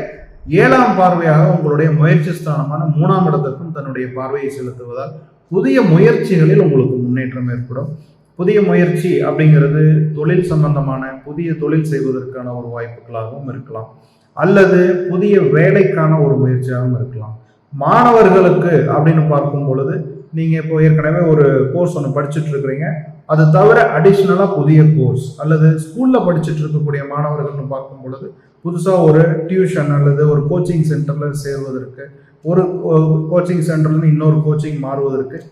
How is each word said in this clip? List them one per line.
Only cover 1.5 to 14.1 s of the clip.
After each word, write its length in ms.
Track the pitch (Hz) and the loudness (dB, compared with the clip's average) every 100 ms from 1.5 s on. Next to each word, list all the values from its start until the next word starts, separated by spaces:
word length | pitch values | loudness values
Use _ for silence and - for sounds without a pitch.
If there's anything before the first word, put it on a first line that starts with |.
உங்களுடைய 400 | 165 156 147 160 | 2 0 0 2
முயற்சி 400 | 151 156 170 156 | 2 4 2 0
ஸ்தானமான 520 | 170 156 143 143 151 156 | -6 -6 -4 -4 -4 -4
மூணாம் 420 | 147 180 190 175 | 0 0 2 0
இடத்திற்கும் 440 | 143 135 131 165 | -2 -4 -8 -12
தன்னுடைய 360 | 151 135 127 127 127 | -12 -10 -8 -8 -8
பார்வையை 340 | 131 143 135 | -8 -6 -6
செலுத்துவதால், 640 | 135 127 117 120 123 139 - - _ - | -8 -12 -14 -14 -12 -12 -14 -20 _ -6
புதிய 300 | 180 262 269 | -2 0 2
முயற்சிகளில் 800 | 202 160 220 - - 180 156 175 | 4 4 4 2 0 2 4 4
உங்களுக்கு 360 | 170 135 123 127 | 4 2 0 -2
முன்னேற்றம் 540 | 123 127 127 127 123 | -4 -4 -6 -6 -6
ஏற்படும். 400 | 120 120 123 143 - - _ _ - | -6 -8 -10 -10 -12 -20 _ _ -6
புதிய 220 | 180 208 | 0 2
முயற்சி 500 | 190 175 175 180 180 143 | 2 2 2 0 -2 -2
அப்படிங்கிறது 600 | 143 - 156 156 156 151 156 156 156 147 | -2 2 4 4 4 2 2 2 0 -4
தொழில் 280 | 156 180 | -2 0
சம்பந்தமான, 760 | 175 156 147 143 139 131 131 135 147 | 0 0 0 -2 -4 -6 -8 -12 -14
புதிய 280 | 151 165 | -8 -6
தொழில் 300 | 156 147 156 | -4 -2 -2
செய்வதற்கான 640 | 151 135 131 127 127 131 123 | -2 -4 -4 -6 -8 -12 -12
ஒரு 140 | 120 120 | -10 -10
வாய்ப்புகளாகவும் 840 | 117 117 - - 113 110 139 135 | -10 -12 -14 -14 -12 -12 -12 -14
இருக்கலாம், 400 | 117 - 110 113 - _ | -14 -14 -14 -16 -20 _